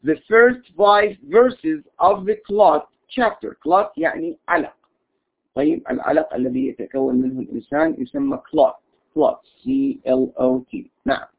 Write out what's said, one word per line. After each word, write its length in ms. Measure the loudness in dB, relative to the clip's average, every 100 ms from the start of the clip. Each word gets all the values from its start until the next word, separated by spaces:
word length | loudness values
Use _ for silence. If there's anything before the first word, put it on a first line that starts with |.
| -2
The 100 | -4
first 460 | _ 4 4 2 _ 2
five 380 | 4 4 2 -4 0
verses 540 | 4 4 2 -6 -6 _ _
of 240 | 2 2 -2
the 100 | -6
cloth 480 | -4 4 4 4 -4 _ _ -2
chapter. 300 | -2 -2 -14
Cloth 420 | -10 0 0 0 -4
يعني 400 | -6 -4 -10 -10 -4
علق. 260 | -4 -4 _ _ _ _ _ _ _ _ -4
طيب، 280 | -2 -2 -6
العلق 440 | -6 -2 -2 -2
الذي 340 | -6 -6 -4 -6
يتكون 480 | -8 -10 -4 -2 -2
منه 240 | -4 -6
الإنسان 560 | -10 -12 -6 -2 -2 -4
يسمى 400 | -8 -6 -6 -6
cloth. 380 | _ 2 2 0 _ _ _ -2
Cloth. 240 | 0 -2 _ _
C 340 | -4 -2 -2 -4 -2
L 360 | 0 0 0
O 160 | 0 0 -4
T. 40 | -14 -14 _ -6
نعم. 200 | -4 -6